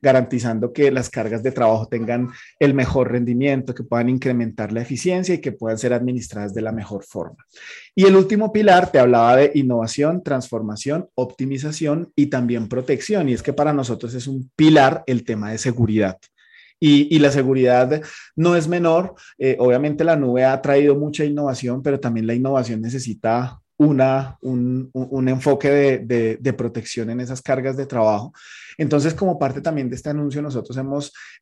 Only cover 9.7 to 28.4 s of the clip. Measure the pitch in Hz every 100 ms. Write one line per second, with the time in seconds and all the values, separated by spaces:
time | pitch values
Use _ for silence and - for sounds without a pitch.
9.7 | 120 113 - 147 180 180 135 123 117 110
10.7 | 107 135 147 - - 127 - 131 135 151
11.7 | 151 156 151 170 - 147 135 120 117 110
12.7 | 123 127 131 - 208 147 117 - 131 147
13.7 | 147 123 117 120 127 127 135 131 - 156
14.7 | 156 135 - - 123 - 110 104 110 135
15.7 | 120 113 107 98 92 _ _ _ - _
16.7 | _ 156 143 147 160 143 139 131 135 123
17.7 | 123 127 151 151 - - - 165 175 160
18.7 | 175 170 165 185 - - _ 131 131 123
19.7 | 123 147 147 165 160 135 123 131 135 143
20.7 | 143 147 143 147 143 151 147 143 127 123
21.7 | 127 135 139 135 113 110 120 131 135 117
22.7 | 110 110 131 123 107 110 117 127 - _
23.7 | - 151 139 131 131 131 131 131 123 123
24.7 | 127 131 131 127 135 131 131 131 139 143
25.7 | 143 139 131 120 120 113 110 127 120 117
26.7 | 117 110 - 113 120 123 131 - 131 131
27.7 | 131 135 123 110 104 113 -